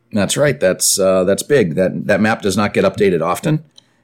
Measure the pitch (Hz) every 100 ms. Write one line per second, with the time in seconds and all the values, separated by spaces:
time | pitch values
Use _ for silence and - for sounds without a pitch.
0 | _ 104 95 - 147 - 92 90 - -
1 | 95 95 92 98 - 143 90 76 92 85
2 | 101 98 107 113 101 95 101 107 95 98
3 | 101 85 80 98 180 151 - _ _ _